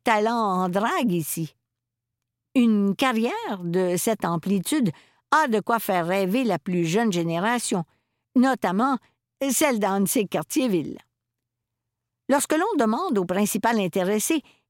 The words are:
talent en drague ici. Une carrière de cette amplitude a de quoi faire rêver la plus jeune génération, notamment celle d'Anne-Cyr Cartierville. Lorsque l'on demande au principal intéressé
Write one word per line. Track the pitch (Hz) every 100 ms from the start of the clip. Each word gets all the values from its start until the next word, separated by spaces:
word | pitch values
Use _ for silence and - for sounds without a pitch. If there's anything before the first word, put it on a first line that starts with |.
talent | - 214 214 233
en | 214 185 185
drague | 180 226 359 240
ici. | 175 156 - 160 - _ _ _ _ _ _ _ _ _
Une | 269 233 208 196
carrière | 190 269 220 233 415 440 202
de | 175 175 185 175
cette | - 220
amplitude | 180 170 185 196 180 302 220 - _ _ _
a | 294 302
de | 214
quoi | 180 233
faire | - 185 165
rêver | 190 185 220
la | 247 170
plus | - 180
jeune | 165 185 233
génération, | 175 165 165 202 240 - 202 160 _ _ _ _ -
notamment | 262 254 190 185 262 262 - _ _ _ 277
celle | 247 302 233
d'Anne-Cyr | 196 196 196 - 196
Cartierville. | 170 156 - 254 180 139 - - _ _ _ _ _ _ _ _ _ _ _ -
Lorsque | 277 -
l'on | 311 440 370
demande | 226 233 381 220
au |
principal | 175 180 208 208 226 233
intéressé | 190 196 180 214 - 330 - _ _